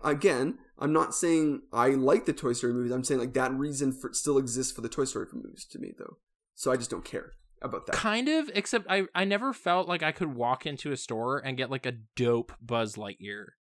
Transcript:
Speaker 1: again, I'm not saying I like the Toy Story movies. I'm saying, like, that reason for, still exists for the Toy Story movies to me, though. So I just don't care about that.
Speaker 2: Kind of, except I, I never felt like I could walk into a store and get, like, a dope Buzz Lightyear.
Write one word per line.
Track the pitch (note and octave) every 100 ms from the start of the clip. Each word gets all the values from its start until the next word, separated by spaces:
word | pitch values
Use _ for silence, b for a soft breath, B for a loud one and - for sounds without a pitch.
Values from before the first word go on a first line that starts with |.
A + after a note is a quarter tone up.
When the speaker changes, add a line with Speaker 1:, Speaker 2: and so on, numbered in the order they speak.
Speaker 1:
again, | D3+ D3 G3 B2+ D3 - _ -
I'm | C#3
not | D#3+ -
saying | - E3+ D#3+ D#3 C#3 -
I | A#2 C3
like | C#3 C3 G#3
the | F3
Toy | - B2+
Story | A#2+ A#2+
movies. | B2 A#2+
I'm | B2+
saying, | B2+ C3
like, | B2
that | B2+ B2+
reason | C3+ D3 C#3 C3+
for, | C3 C3
still | - D3 C#3
exists | C3 B2+ B2+
for | -
the | A2+
Toy | -
Story | C3 G#2 -
movies | - - - -
to | -
me, | - G1+
though. | G1+ - _ _ _
So | - C3+
I | B2+
just | A#2
don't | F2+
care | - - - - _ -
about | - - -
that. | -
Speaker 2:
Kind | A3 A3 C4+
of, | D#4+ D4
except | G3 - A#3 F3+
I, | G3 F#3+
I | F3+ G3
never | G3+ C4+
felt | A#3+ F3+ F3+ E3+
like | F3
I | D#3
could | - E3
walk | A#2+ A#2+ B2+
into | D#3 C#3 D3
a | C3
store | - A2+ A#2+ C#3
and | C3+ B2+
get, | C3
like, | C3
a | B2+ A#2 A2
dope | - A#2+ A#2 - -
Buzz | A#2 A#2 A2
Lightyear. | A2+ G2+ - G2+ G#2 G2+ - _